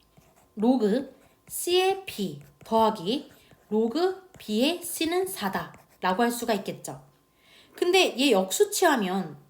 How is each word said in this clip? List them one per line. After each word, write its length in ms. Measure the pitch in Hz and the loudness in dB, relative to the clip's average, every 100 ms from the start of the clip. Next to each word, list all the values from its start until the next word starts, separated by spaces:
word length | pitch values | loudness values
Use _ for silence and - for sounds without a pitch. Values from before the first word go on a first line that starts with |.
| _ _ _ _ _ - | _ _ _ _ _ -2
로그 580 | 226 262 208 240 285 - _ _ - | 2 4 2 0 -4 -16 _ _ -14
C의 560 | - - 359 381 392 | -8 0 2 2 0
B 380 | - - 185 143 - _ | -6 -6 -6 -8 -18 _
더하기 680 | - 220 220 - 170 277 - - _ _ - | -2 2 2 0 -4 -4 -6 -20 _ _ -4
로그 580 | 214 226 302 370 370 - - | 0 0 0 0 -2 -12 -18
B의 440 | - 214 277 349 | -6 0 0 0
C는 440 | - - 320 359 370 | -6 -6 -2 -2 -4
사다 460 | - 196 185 165 - _ _ | -4 -6 -6 -8 -14 _ _
라고 220 | 185 185 | -2 0
할 80 | 240 | 0
수가 220 | 240 233 | 0 -2
있겠죠. 480 | 208 - 151 - 143 - _ _ _ _ - _ | -2 -4 -10 -12 -16 -18 _ _ _ _ -20 _
근데 440 | - 349 370 285 220 | -4 2 4 4 2
얘 140 | 277 | 2
역수치하면 1040 | 196 190 - 415 - 339 262 185 190 160 147 | 2 2 0 0 2 2 4 0 -2 -6 -10